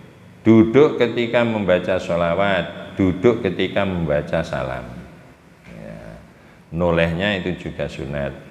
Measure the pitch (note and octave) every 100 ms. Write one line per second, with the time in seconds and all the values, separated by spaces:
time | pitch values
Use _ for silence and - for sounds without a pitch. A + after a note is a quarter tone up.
0 | - - - - A2 A2+ A2+ B2+ D3+ -
1 | A#2 A#2+ A2+ B2 A#2 A2 F#2 F2+ F2+ F#2
2 | - E2+ E2+ F2 G2+ F#2 E2 - - -
3 | F#2+ F2+ A#2 A2 G2 F2+ F#2 G2+ G2 F2+
4 | D#2+ D2 D2 E2+ D#2 C#2 B1+ B1+ A#1+ A#1+
5 | - - - - - - - A1+ A1 A1
6 | A1 A1 - - - - - E2 F2 E2+
7 | E2 E2 G2+ G2 F2+ E2 E2 - D2 -
8 | C2+ C#2+ C#2 C2+ -